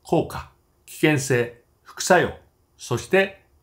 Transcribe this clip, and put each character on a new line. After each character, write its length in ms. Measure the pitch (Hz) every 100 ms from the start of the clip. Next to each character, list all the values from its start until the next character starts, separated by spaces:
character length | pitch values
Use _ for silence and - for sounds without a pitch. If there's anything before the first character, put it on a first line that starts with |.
効 260 | - 170 -
果、 220 | - - _ _ _ -
危 80 | -
険 240 | 160 147
性、 420 | 135 123 120 - _ _
副 180 | - -
作 180 | - 180
用、 120 | 113 - _ _ _ _
そ 200 | - 117
し 100 | -
て 360 | 190 196 - _ _